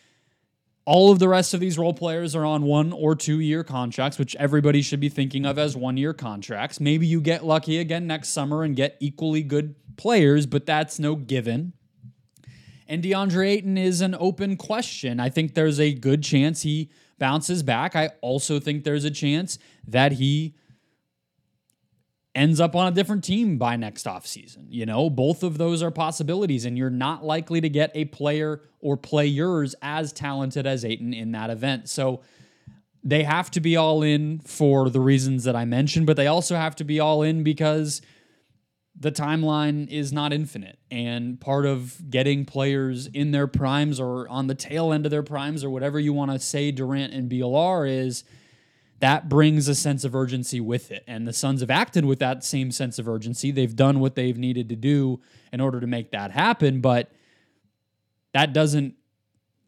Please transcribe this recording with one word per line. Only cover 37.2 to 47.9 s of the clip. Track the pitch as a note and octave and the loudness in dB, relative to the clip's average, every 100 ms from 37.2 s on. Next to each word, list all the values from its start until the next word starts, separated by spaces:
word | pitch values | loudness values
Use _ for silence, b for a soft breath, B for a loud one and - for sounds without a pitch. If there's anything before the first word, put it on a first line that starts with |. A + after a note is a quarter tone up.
in | D#3 D#3+ | 2 2
because | D#3 D3 D#3 D#3 D3+ - b b b b b b _ _ _ - | 0 2 2 2 -2 -6 b b b b b b _ _ _ -6
the | D3 | -6
timeline | D3 D3 D#3+ D#3 D3+ D3+ D3 D3 | -2 -2 0 0 2 0 -2 -4
is | D3 C#3+ | -6 -4
not | D3 D3 | -2 -2
infinite. | D3 D#3 A2 F#2 - - | -2 -4 -8 -16 -18 -12
And | A#2+ A#2+ A#2+ A#2+ B2 | -8 -6 -4 -6 -8
part | C#3 C#3 C#3 | -2 0 0
of | C3+ B2 - D#3 | -2 -6 -14 -4
getting | B2+ C3+ C#3+ | 0 2 0
players | C3+ C#3 C#3 C#3 C3 B2+ C3+ | -2 -2 0 0 -2 -4 -8
in | C#3 D3 | -4 0
their | C#3+ C#3 | 0 0
primes | - C3+ C#3+ D3+ C3 | 0 0 0 0 -2
or | B2+ B2+ B2 | -4 -6 -6
on | B2+ C3+ | -4 -4
the | D3+ | -4
tail | - D#3 E3 | -6 -2 0
end | D3+ D3+ | 0 0
of | |
their | D3 | -2
primes | D3 D3 C#3+ D#3 | -4 -6 -6 -6
or | C3+ | -6
whatever | C3 C#3 D3 | -4 -2 0
you | D3 | 0
want | C#3+ C#3 | 0 -2
to | C3+ | -4
say | - C#3+ D3 | -4 -2 -2
Durant | C3 C3 C#3 C3+ | -2 -2 -2 -4
and | C3+ B2 | -6 -4
Beal | B2 B2 | -2 0
are | C#3 F3 F3+ | 2 2 0
is | C#3 | 0